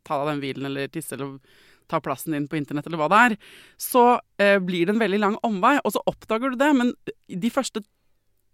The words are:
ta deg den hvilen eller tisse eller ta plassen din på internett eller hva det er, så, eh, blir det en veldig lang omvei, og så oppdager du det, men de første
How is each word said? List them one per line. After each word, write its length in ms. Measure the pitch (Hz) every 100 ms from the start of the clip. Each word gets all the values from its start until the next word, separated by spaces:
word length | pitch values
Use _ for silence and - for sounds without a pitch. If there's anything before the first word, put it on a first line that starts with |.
ta 160 | - 147 147
deg 80 |
den 100 | 147
hvilen 240 | 135 127 139
eller 240 | 139 139
tisse 240 | 165 - 127
eller 220 | 139 135 _ _ _ _ _
ta 120 | 160
plassen 360 | 160 131 - 147
din 120 | 143
på 80 | 160
internett 260 | 139 147 156
eller 120 | 165
hva 100 | 156
det 100 | 202 247
er, 60 | 214 - - - _
så, 260 | - 254 240 240 - -
eh, 200 | 202 202
blir 260 | 180 180 170
det 60 | 214
en 60 |
veldig 180 | 208 202
lang 200 | 202 220
omvei, 340 | 233 196 226 277
og 80 | -
så 120 | - -
oppdager 440 | - - 226 262
du 80 | 247
det, 100 | 294 277
men 180 | 240 - - - _
de 220 | 185 226
første 320 | 269 - 220 - _ _ _ _ _ _